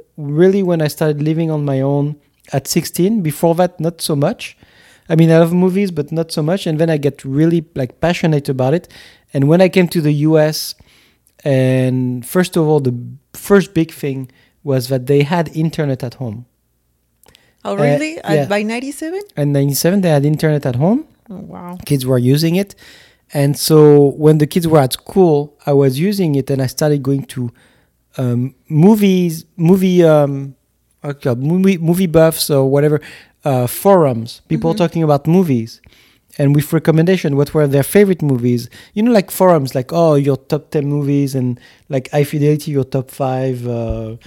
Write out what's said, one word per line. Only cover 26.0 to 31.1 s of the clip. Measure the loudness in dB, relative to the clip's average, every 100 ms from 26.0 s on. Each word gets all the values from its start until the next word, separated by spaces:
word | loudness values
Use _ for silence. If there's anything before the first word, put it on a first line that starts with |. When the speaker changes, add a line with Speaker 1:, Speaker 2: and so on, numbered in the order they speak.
| -2 -2 0 -2
Speaker 1:
it, | -2
and | -4
I | -4
started | -2 -2 0
going | -2 -4 -6
to, | -10 -10 -12 _ _ _ _ _ -6
um, | -4 -2 -4 -10 -4
movies, | 4 4 6 2 2 0 -4 -12 -2
movie, | 2 4 4 4 6
um, | 4 2 -2 -10 -16 _ _ _ _
what's | -12